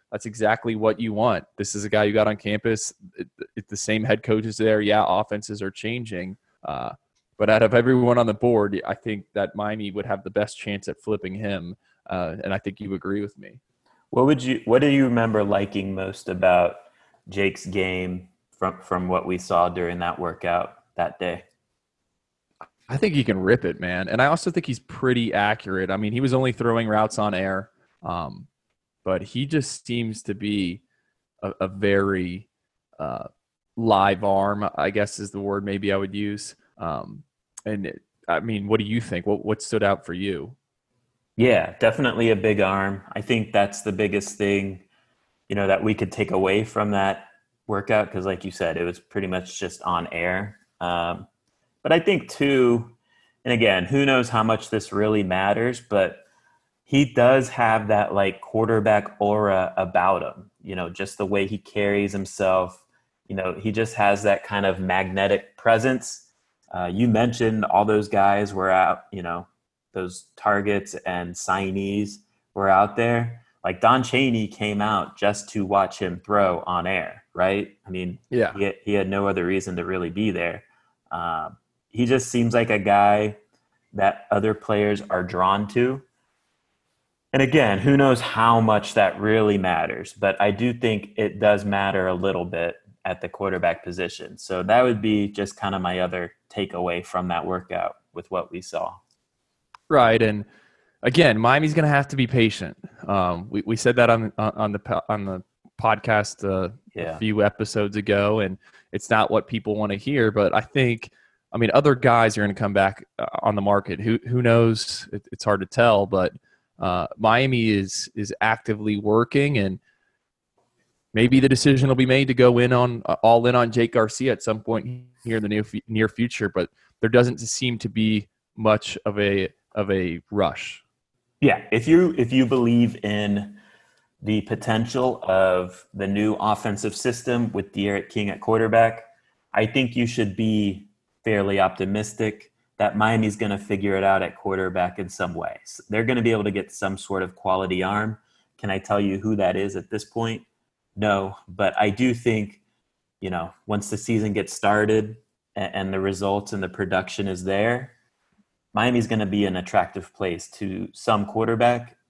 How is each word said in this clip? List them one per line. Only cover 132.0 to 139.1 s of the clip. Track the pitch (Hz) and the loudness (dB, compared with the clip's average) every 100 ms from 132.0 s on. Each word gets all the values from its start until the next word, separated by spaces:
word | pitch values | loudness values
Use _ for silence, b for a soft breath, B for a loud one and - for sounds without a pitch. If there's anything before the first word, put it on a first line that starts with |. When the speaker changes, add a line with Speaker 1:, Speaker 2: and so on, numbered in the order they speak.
| 180 147 | 6 2
Speaker 2:
if | 120 | 2
you | 131 123 | 2 2
believe | 131 117 120 117 - | 2 4 4 2 0
in | 104 104 104 101 101 B B B B B B _ | -4 -2 -2 -2 -4 B B B B B B _
the | 104 107 | -2 -2
potential | 101 113 - 110 117 131 127 - | -2 -4 -2 -2 -2 -2 -2 -2
of | - 95 95 90 90 - _ | 0 2 4 2 -2 -10 _
the | 98 98 | -8 -4
new | 101 107 104 | 0 0 0
offensive | 107 104 113 101 110 - | 0 -2 -2 -4 -6 -4
system | 127 120 - 120 113 | -4 -4 -2 -2 -2
with | 101 101 | -4 -6
De'Aaron | 101 101 101 - | -4 -2 -2 -4
King | 113 101 | -6 -6
at | - | -4
quarterback, | - 110 110 101 - - - | -2 0 4 4 4 2 -12